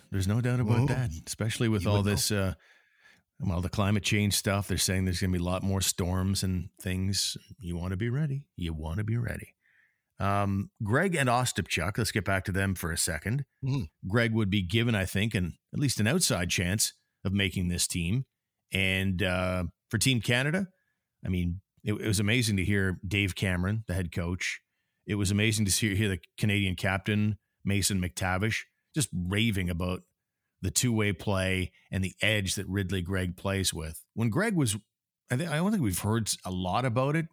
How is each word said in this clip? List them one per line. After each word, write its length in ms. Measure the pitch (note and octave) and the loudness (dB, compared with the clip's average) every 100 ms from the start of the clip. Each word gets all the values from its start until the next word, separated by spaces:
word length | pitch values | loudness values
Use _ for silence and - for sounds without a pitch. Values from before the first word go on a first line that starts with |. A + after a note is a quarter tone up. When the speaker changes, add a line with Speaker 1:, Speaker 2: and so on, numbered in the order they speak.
| - | -4
Speaker 1:
There's 180 | G2 F#2+ | -2 0
no 140 | A2+ | 2
doubt 180 | B2 B2 | 2 2
about 180 | A#2+ A#2+ | 2 2
Speaker 2:
Mm-hmm. 80 | B2+ | 2
Speaker 1:
that, 240 | B2 B2+ E2 - | 0 -2 -6 -10
especially 420 | - A2 - A#2 | -6 -4 0 2
with 140 | G#2+ | 2
Speaker 2:
You 60 | F2 | 4
Speaker 1:
all 80 | G#2 | 4
Speaker 2:
would 80 | G2+ | 4
know. 60 | |
Speaker 1:
this, 200 | G2+ - | 2 0
uh, 220 | G#2 F#2+ - _ _ _ _ - - _ - | 0 0 -4 _ _ _ _ -20 -20 _ -6
well, 220 | G2+ F2 | -2 0
the 80 | F2+ | -2
climate 340 | - G2 G#2 | 0 2 2
change 300 | - G#2+ G#2 | 2 2 2
stuff. 340 | - G#2+ G2 - | 2 0 0 0
They're 100 | F#2 | 0
saying 280 | - F#2+ F#2 | 0 0 0
there's 140 | F2+ | 0
gonna 140 | F#2+ | 0
be 60 | F2+ | 0
a 40 | |
lot 200 | F2 F#2 | 0 -2
more 180 | G2 F#2+ | 0 0
storms 640 | F#2+ - F2 F#2 F#2+ G2 | 0 0 0 0 0 0
and 260 | F#2+ F#2 F2+ - | 0 -2 -4 -8
things. 580 | F#2+ F#2 F#2+ G2 - - - - | -4 -2 -2 -2 -4 -6 -14 -14
You 180 | E2+ E2+ | -8 -6
wanna 200 | F2+ F#2+ | -4 -4
be 120 | A#2 | -2
ready. 360 | C3 D#3 C3+ - - | -2 -2 -4 -8 -6
You 180 | F2 | -6
wanna 300 | D#2 D#2 F2+ | -4 -4 -4
be 140 | G#2+ A#2+ | -2 -2
ready. 380 | A#2 - - _ _ _ _ _ _ - | -2 -6 -10 _ _ _ _ _ _ -4
Um, 500 | G2 G2+ G2+ G2 - - | 0 2 2 0 -2 -4
Greg 320 | G2+ C3 G3 E3 | 0 2 2 2
and 120 | B2+ | 2
Ostapchuk, 680 | A#2+ B2+ - E2+ - E2 A#2 | 2 2 -2 -2 -2 -2 0
let's 140 | A2 | 0
get 120 | A2 | 0
back 220 | G2+ F#2+ G2 | 0 0 0
to 60 | |
them 240 | F#2 G2 F#2+ | 0 0 0
for 160 | E2 | -2
a 60 | E2 | -2
second. 480 | - D#2 G2 C3+ - _ C3+ | -2 -2 -2 -2 -4 _ -2
Speaker 2:
Mm-hmm. 180 | C#3 E2+ _ F#2 | -2 -4 _ -2
Speaker 1:
Greg 260 | A#2 A#2 | 2 2
would 180 | A2 G2+ | 2 2
be 100 | G#2 | 2
given, 320 | F2 A2+ A#2 | 2 2 2
I 120 | G#2+ F2+ | 2 0
think, 280 | G2 A2 | 0 0
an, 240 | G#2+ E2+ - _ | 0 -2 -6 _
at 60 | - | -2
least 200 | C#3 - | 0 2
an 80 | G#2+ | 2
outside 420 | F3 - F#2+ F2+ | 2 2 0 0
chance 440 | - F2 G#2+ - - _ _ G2+ | 0 0 0 -2 -4 _ _ -2
of 80 | |
making 340 | G2 G2 G2 F2 | 2 2 0 -2
this 200 | F2 - | 0 -2
team. 380 | - E2+ A#2+ - _ _ _ - | -2 -2 -2 -4 _ _ _ -4
And, 500 | F#2+ F#2+ F#2+ F#2+ F2+ | 0 2 2 0 0
uh, 420 | F#2+ F#2 F#2 F#2 F2 - - | 0 0 0 0 -4 -8 -4
for 80 | A#2 | 0
Team 240 | C3+ B2 | 2 2
Canada, 460 | A2+ A#2+ C#3+ F3+ F#3+ _ _ _ _ _ - | 2 0 2 -2 -4 _ _ _ _ _ -4
I 40 | |
mean, 300 | F2+ F2 F#2 - _ | 0 0 -4 -10 _
it, 100 | - | -4
it 140 | G#2 A2 | -2 0
was 120 | G2 | 2
amazing 380 | G2+ B2 A2+ G2 | 2 2 2 2
to 60 | |
hear 360 | F2 G2+ F#2+ F2+ F2 | 2 2 2 -2 -2
Dave 300 | G2+ G2+ - | 0 0 0
Cameron, 480 | G2+ F2+ F#2 A2 A2 | 0 0 0 -2 -2
the 80 | F2+ | -4
head 160 | E2+ | -2
coach. 500 | - E2+ F2+ - - _ _ _ _ - | -4 -4 -2 -4 -6 _ _ _ _ -4
It 80 | G2+ | 0
was 160 | G2 | 2
amazing 340 | G2+ A2 G#2+ G2+ | 4 4 4 2
to 60 | |
see, 240 | - A2 G2 | 2 2 2
hear 120 | G#2+ | 0
the 120 | F#2 - - | 0 -6 -2
Canadian 380 | G#2+ G2+ G2 F2+ | 0 2 2 0
captain, 600 | G2 F#2+ - G#2 G#2+ G2+ _ _ G2 | 0 0 2 2 2 -2 _ _ -2
Mason 340 | G2+ F#2 G2 | 0 2 0
McTavish, 640 | F2+ - F#2 F#2 A2 G#2 - _ _ - | -2 -2 -2 0 0 -2 -8 _ _ -4
just 140 | - | -2
raving 580 | F2+ F2 G2+ A#2 G2 F2+ | -2 0 2 2 2 0
about 340 | F2 F2+ F#2 - _ _ _ _ - | -2 -2 -4 -10 _ _ _ _ -8
the 100 | F#2+ | -4
two-way 400 | - B2 A2 G#2 | 0 2 2 2
play 600 | G2 - F#2+ F#2 F#2 F2+ _ - | 0 0 0 2 0 -2 _ -6
and 120 | G2+ | -2
the 100 | F#2 - | -2 0
edge 340 | G#2 G#2+ F#2+ G#2 | 0 2 0 -4
that 120 | F#2 | -2
Ridley 320 | G2 F2+ F#2+ | -2 0 -2
Gregg 340 | F2 F#2+ F#2 F2+ | -2 -2 -2 -4
plays 380 | G2 G2 F#2 | -2 0 0
with. 320 | - D#2+ E2 - | -2 -8 -12 -12
When 160 | - A#2 | -4 -2
Gregg 260 | A2+ A3+ F3+ | 0 0 2
was, 220 | B2 G2 - _ _ _ - | 0 -2 -8 _ _ _ -4
I 40 | B2+ | -4
thi-, 120 | F3 | -2
I 100 | D3 | -2
don't 140 | F#3+ | 0
think 120 | A3 | 2
we've 160 | A2+ F2+ | 0 0
heard 280 | G2+ A2+ G#2 | 0 0 -2
s-, 100 | - F#2 | -6 -6
a 60 | |
lot 340 | F#2 F#2 G#2 B2+ | -4 -2 0 0
about 300 | A#2 C3+ D#3+ | 0 0 0
it, 100 | D#3+ | -4